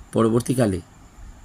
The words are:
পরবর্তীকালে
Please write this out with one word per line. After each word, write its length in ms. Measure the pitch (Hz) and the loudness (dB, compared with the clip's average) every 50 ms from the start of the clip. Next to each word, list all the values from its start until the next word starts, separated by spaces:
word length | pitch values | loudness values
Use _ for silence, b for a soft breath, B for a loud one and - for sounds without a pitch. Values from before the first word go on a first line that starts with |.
| - - - | -12 -4 0
পরবর্তীকালে 680 | 110 113 113 110 123 - - 127 127 120 104 92 87 - - - - - - - - - - - - | 2 2 2 2 0 0 0 0 0 0 0 0 -4 -6 -12 -20 -20 -20 -20 -20 -20 -20 -20 -20 -20